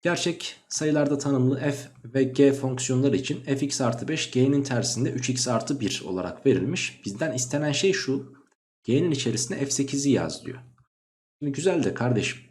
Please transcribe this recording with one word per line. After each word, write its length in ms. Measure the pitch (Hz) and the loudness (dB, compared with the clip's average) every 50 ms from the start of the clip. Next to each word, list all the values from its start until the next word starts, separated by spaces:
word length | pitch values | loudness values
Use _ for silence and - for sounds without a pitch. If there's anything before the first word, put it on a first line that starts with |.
| _ | _
Gerçek 580 | 175 175 165 - 175 165 - - - - - _ _ | 0 0 0 0 -2 -2 -4 -6 -12 -12 -14 _ _
sayılarda 500 | - - 156 156 147 147 147 139 147 139 | -6 -2 0 2 2 4 4 2 2 0
tanımlı 420 | - 143 139 131 127 127 139 131 | 0 0 2 4 4 2 2 2
f 160 | 127 143 139 - - - - - - | 0 -2 -2 -4 -8 -14 -18 -20 -20
ve 180 | 113 120 135 135 | -4 0 0 2
g 300 | 127 127 - 143 139 135 | 2 4 6 6 6 6
fonksiyonları 640 | 139 - 131 127 127 - - 131 127 135 143 - | 4 0 -4 -2 -2 -2 0 2 4 4 4 2
için 240 | - - - 147 127 | 2 0 -2 -6 -6
f 260 | - - 139 131 - | -2 -4 -2 -2 -2
x 140 | 139 - - | -2 -2 0
artı 280 | 135 117 117 - 101 98 | 0 0 0 -2 -4 -4
beş, 220 | 156 156 - - | -4 -4 -4 -2
g'nin 320 | - 127 127 139 143 143 131 | 2 4 4 4 4 2 0
tersinde 480 | - 127 120 110 - - 113 123 156 | 0 -2 -2 -2 -2 -2 -2 -2 -2
üç 200 | - - 123 - | -2 -4 -2 -2
x 180 | 127 127 - 123 | -2 -2 0 0
artı 320 | 123 117 - - 147 139 | 0 -2 0 -2 -4 -2
bir 220 | 107 98 - - - | -2 -4 -4 -4 -6
olarak 420 | - 92 92 87 90 - - - | -6 -6 -4 -4 -6 -8 0 2
verilmiş. 540 | 135 120 92 90 117 165 180 - - - - - | 4 4 4 2 -2 -2 -2 -4 -6 -8 -10 -10
Bizden 280 | - 98 110 151 160 - | -10 -6 -4 -4 -4 -2
istenen 400 | 123 - - - 147 151 151 143 | -4 -4 -4 -2 -2 -2 0 -2
şey 200 | - - 196 185 | 2 2 2 2
şu, 420 | - - - 131 135 - - - - _ _ _ _ _ _ _ _ _ | 2 0 -2 -2 -4 -4 -8 -18 -20 _ _ _ _ _ _ _ _ _
g'nin 260 | - 117 139 170 175 | 2 2 2 4 2
içerisine 480 | 156 123 - 123 110 - - - 190 143 | 0 0 0 -2 -2 -2 -4 -4 -4 -4
F 120 | 139 135 | -4 -4
sekizi 400 | - - 139 139 - 139 139 143 | -2 -2 -2 -2 -2 -2 2 4
yaz 360 | 131 101 82 80 76 - - | 2 2 2 -2 -6 -8 -12
diyor. 120 | - - - - - _ _ _ _ _ _ _ _ _ _ _ _ _ _ | -12 -14 -14 -16 -20 _ _ _ _ _ _ _ _ _ _ _ _ _ _
Şimdi 140 | 147 147 135 | -6 -6 -4
güzel 320 | 127 156 190 180 170 127 | 0 0 2 2 2 2
de 100 | 101 - | 0 0
kardeşim 440 | - 117 123 120 107 92 - - - - - | 0 0 2 2 2 0 -2 -4 -8 -14 -20